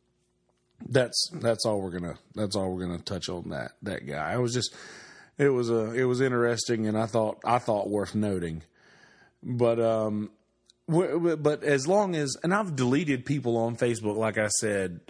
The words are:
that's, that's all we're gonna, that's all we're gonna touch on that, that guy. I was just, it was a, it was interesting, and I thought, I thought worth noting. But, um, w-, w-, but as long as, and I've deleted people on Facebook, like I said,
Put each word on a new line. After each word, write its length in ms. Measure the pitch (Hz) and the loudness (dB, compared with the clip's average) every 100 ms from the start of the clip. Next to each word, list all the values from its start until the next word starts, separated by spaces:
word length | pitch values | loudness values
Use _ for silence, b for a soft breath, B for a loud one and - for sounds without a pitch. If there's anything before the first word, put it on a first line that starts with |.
| _ _ _ _ _ _ _ - - | _ _ _ _ _ _ _ -16 -2
that's, 440 | 127 120 - - | 0 2 -2 -6
that's 320 | - 117 110 117 | -2 -2 0 0
all 160 | 104 | -2
we're 160 | 95 87 | -4 -6
gonna, 200 | 85 71 _ 104 | -8 -10 _ -6
that's 220 | 104 98 | -4 -2
all 160 | 95 | -2
we're 120 | 92 90 | -2 -4
gonna 140 | 87 | -6
touch 300 | - 92 87 | -6 -6 -6
on 200 | 90 85 | -8 -8
that, 200 | 73 60 - | -8 -10 -10
that 220 | 101 82 67 | -8 -8 -6
guy. 280 | 71 78 | -6 -2
I 40 | 117 | -2
was 160 | 120 | 0
just, 220 | 123 - B B B B B B - | -2 -4 B B B B B B 2
it 120 | 139 | 4
was 200 | 127 117 | 4 2
a, 240 | 117 110 | 0 0
it 100 | 117 | 0
was 160 | 127 123 | 0 2
interesting, 680 | 135 123 120 117 - 113 110 | 2 4 2 2 0 0 0
and 120 | 107 | 0
I 80 | 110 | 0
thought, 340 | 117 107 - - | 2 0 -2 0
I 140 | 123 | 0
thought 300 | - 104 98 | 2 0 0
worth 240 | 104 92 | -2 0
noting. 480 | 107 104 95 85 80 - b b b b b b b | 0 0 0 -2 -6 -12 b b b b b b b
But, 380 | - 123 117 117 | -6 2 2 4
um, 520 | 113 110 110 107 104 _ _ _ _ _ - | 2 2 0 -2 -6 _ _ _ _ _ 0
w-, 220 | 165 185 | 2 2
w-, 260 | 156 170 160 | 2 0 2
but 260 | 147 151 | 2 2
as 240 | 147 139 139 | 2 2 4
long 260 | 202 196 | 2 2
as, 220 | 165 143 120 | 0 -2 -2
and 100 | 165 | 0
I've 220 | 202 202 139 | 0 0 0
deleted 500 | 123 139 160 131 123 | 2 4 2 -2 0
people 300 | 143 120 117 | -2 0 0
on 220 | 113 117 | 0 0
Facebook, 400 | 120 110 107 104 | 0 0 -2 0
like 200 | 110 107 | 0 0
I 120 | 107 - | 0 0
said, 400 | 110 101 92 85 - | 0 0 -2 -6 -6